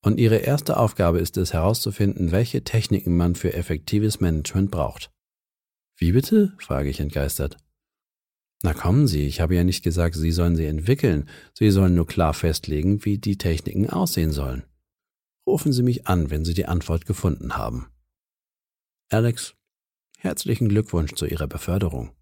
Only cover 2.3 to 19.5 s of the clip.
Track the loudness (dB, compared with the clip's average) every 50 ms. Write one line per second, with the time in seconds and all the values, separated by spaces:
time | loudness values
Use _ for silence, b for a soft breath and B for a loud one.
2.3 | 2 0 0 0 -2 -6 -4 -2 -2 -2 0 0 -2 -2 0 0 2 2 2 2
3.3 | 0 0 -2 -4 -2 -4 -4 -4 -6 -6 -4 -2 -2 0 0 0 0 0 0 0
4.3 | 0 -2 -4 -2 0 0 0 0 0 -4 -4 -4 -6 -12 -20 -20 _ _ _ _
5.3 | _ _ _ _ _ _ _ _ _ _ _ _ _ _ 0 2 4 2 2 4
6.3 | 4 4 4 2 -2 -10 -8 -4 -4 -2 -2 -4 -4 -4 -6 -4 -2 -2 -2 -2
7.3 | -2 -4 -4 -6 -6 -12 _ _ _ _ _ _ _ _ _ _ _ _ _ _
8.3 | _ _ _ _ _ _ -2 -2 -2 0 0 2 4 4 4 2 2 0 -2 -2
9.3 | -2 -2 0 2 2 2 2 2 0 0 -2 -2 0 0 0 0 0 0 0 0
10.3 | 2 2 2 2 2 2 0 -2 -4 -2 0 0 0 2 2 0 0 0 -2 B
11.3 | B B B B B 2 4 4 6 6 6 6 4 4 2 0 0 2 2 2
12.3 | 2 0 0 -2 -2 -2 -4 -4 -4 0 2 0 0 0 0 -2 -2 -2 -2 -4
13.3 | -4 0 0 -2 -2 -2 -4 -4 -2 -2 -2 0 0 -2 -2 0 0 0 0 0
14.3 | 0 -2 -4 -6 -6 -8 -10 _ _ _ _ _ _ _ _ _ _ _ _ _
15.3 | _ _ _ -2 -2 0 0 0 0 2 2 0 0 -2 0 0 0 0 0 0
16.3 | -2 -2 -2 -2 -2 -2 -2 -2 -2 -4 -2 -2 -4 -4 -2 -4 -6 -2 -2 -2
17.3 | -2 -2 -6 -6 -6 -6 -6 -6 -8 -8 -12 -12 _ _ _ _ _ _ _ _
18.3 | _ _ _ _ _ _ _ _ _ _ _ _ _ _ _ _ 0 2 2 2
19.3 | 0 -2 -8 -14